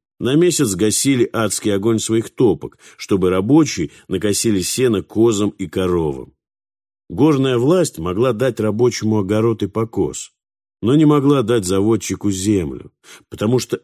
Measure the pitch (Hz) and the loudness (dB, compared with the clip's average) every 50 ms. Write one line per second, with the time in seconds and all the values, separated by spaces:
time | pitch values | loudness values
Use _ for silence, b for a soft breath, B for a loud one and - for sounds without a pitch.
0 | _ _ _ _ - 117 139 156 175 180 160 - 147 110 98 85 107 107 104 - | _ _ _ _ -4 0 2 2 2 2 2 0 0 0 0 0 0 0 0 0
1 | - 139 139 123 117 - - 113 113 104 - - - 107 101 101 98 117 113 107 | 0 0 2 2 0 0 0 -2 -2 -2 -4 -4 -2 -2 -2 0 0 0 0 0
2 | - - 113 117 110 - - - - 110 87 76 - - - B B B B B | -2 -2 -2 -2 -2 -4 -2 0 2 2 2 0 -4 -14 -18 B B B B B
3 | - - 104 95 90 92 92 92 95 110 139 160 156 - - - 165 B B B | -6 -2 -2 0 2 0 0 0 0 4 4 4 4 2 -2 -6 -6 B B B
4 | B B 90 92 80 104 101 - - 117 104 95 87 - - - 127 123 107 95 | B B -6 -4 -2 -2 -2 0 0 0 0 0 -2 -4 -2 -2 0 0 0 -2
5 | 82 - - 107 113 117 110 98 104 104 - _ 95 82 - 95 92 90 90 87 | -4 -4 0 2 2 2 2 2 -2 -2 -4 _ -10 -6 -4 -2 -2 0 0 0
6 | 82 76 69 65 60 - _ _ _ _ _ _ _ _ _ _ _ _ _ _ | -2 -2 -4 -6 -12 -16 _ _ _ _ _ _ _ _ _ _ _ _ _ _
7 | _ _ 85 85 135 160 151 131 135 135 127 120 117 139 175 185 170 - - - | _ _ -2 2 2 2 2 2 0 0 0 0 2 2 2 2 0 -2 -4 -6
8 | 80 90 90 98 123 131 120 107 127 135 123 - 107 107 104 107 123 123 117 - | -6 -4 -2 0 0 0 0 0 -2 -2 -2 -2 -2 -2 0 0 0 0 0 -2
9 | 107 110 107 107 98 90 104 110 110 117 113 110 104 95 - 107 113 110 - 104 | -2 -2 0 0 0 0 0 0 0 0 0 -2 -4 -6 -4 -6 -6 -4 -4 -4
10 | 87 67 - - - - _ _ _ _ _ _ _ _ _ _ - 107 139 156 | -4 -4 -4 -10 -16 -18 _ _ _ _ _ _ _ _ _ _ -2 2 4 4
11 | 156 147 147 147 135 143 143 139 120 101 123 117 95 90 95 98 101 110 113 104 | 6 6 4 4 4 4 2 2 2 2 0 0 0 0 0 0 2 2 0 0
12 | - - 98 - - 104 98 92 92 104 107 98 85 71 64 60 - - _ _ | -2 -6 -8 -4 -4 -4 -4 -2 0 0 0 0 0 -2 -8 -10 -14 -18 _ _
13 | B B B B B _ - - 104 107 127 123 - - - - | B B B B B _ -8 -4 0 0 0 0 0 -2 -6 -8